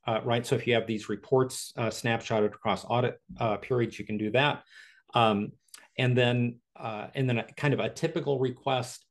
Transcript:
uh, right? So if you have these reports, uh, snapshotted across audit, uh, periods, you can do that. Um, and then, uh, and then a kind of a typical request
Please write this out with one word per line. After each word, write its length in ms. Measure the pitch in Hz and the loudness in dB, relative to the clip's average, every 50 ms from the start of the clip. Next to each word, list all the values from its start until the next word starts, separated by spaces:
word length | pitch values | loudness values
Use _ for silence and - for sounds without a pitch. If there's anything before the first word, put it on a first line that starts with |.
| _ | _
uh, 140 | 120 113 110 101 | -2 -2 -2 0
right? 240 | 120 117 117 120 | 0 0 0 0
So 80 | - 135 | 0 -2
if 100 | 120 - | 0 2
you 80 | 120 117 | 2 2
have 140 | 113 - | 2 2
these 220 | - 113 104 - - | 0 -6 -6 -4 -6
reports, 640 | 107 101 - - 135 131 131 127 - - - - - | -8 -8 -2 2 2 2 2 2 -2 -12 -12 -12 -6
uh, 120 | - 120 113 | -4 -4 -4
snapshotted 580 | - - - 120 113 110 - - 117 110 104 | -4 -2 0 0 0 0 0 0 2 2 2
across 360 | 104 - - - 113 98 95 - - | 2 0 -2 0 0 0 0 0 0
audit, 320 | 117 120 123 - - - _ - 180 - | 0 2 2 0 -2 -6 _ -18 -6 -2
uh, 180 | 123 113 104 | -2 -2 -2
periods, 420 | 101 - - 131 123 117 107 - - | -2 -2 -2 0 0 0 -2 -4 -10
you 60 | 101 | -10
can 120 | - 107 | -8 -4
do 140 | 104 107 107 | -4 -4 2
that. 320 | 107 127 143 151 165 - - _ - - - - - _ _ _ - | 2 4 4 4 0 -2 -10 _ -20 -20 -20 -20 -20 _ _ _ 2
Um, 380 | 123 117 110 107 101 104 - - _ _ _ - - - _ _ - | 4 4 6 4 2 -2 -4 -8 _ _ _ -20 -20 -20 _ _ 0
and 180 | 131 127 123 | 2 2 4
then, 420 | 123 123 120 123 123 120 120 120 - _ _ _ - | 4 4 4 4 2 0 0 -2 -8 _ _ _ -10
uh, 280 | 147 117 110 107 - - - | -8 -8 -8 -8 -10 -8 -4
and 120 | 139 135 | -2 0
then 120 | 127 120 113 | 0 0 -2
a 40 | 107 | -2
kind 300 | - - - - 147 131 | -6 -8 -2 0 0 2
of 60 | 104 | 2
a 100 | 104 110 | 0 -4
typical 500 | - - - 160 - 170 139 143 139 127 | -4 -2 -4 -2 -2 -2 -2 -2 -2 0
request 680 | 131 131 127 - - 139 131 127 123 - - - _ _ | -2 -2 -4 -4 -2 -2 0 0 -2 -6 -10 -18 _ _